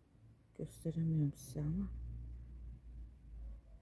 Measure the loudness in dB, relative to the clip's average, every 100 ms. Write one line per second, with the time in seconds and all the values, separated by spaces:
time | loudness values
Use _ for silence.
0 | -20 -20 -20 -20 -12 -6 -4 -2 0 4
1 | 6 8 6 4 -4 0 2 2 2 -2
2 | -4 -4 -6 -8 -8 -10 -8 -10 -10 -10
3 | -10 -12 -12 -8 -6 -8 -10 -16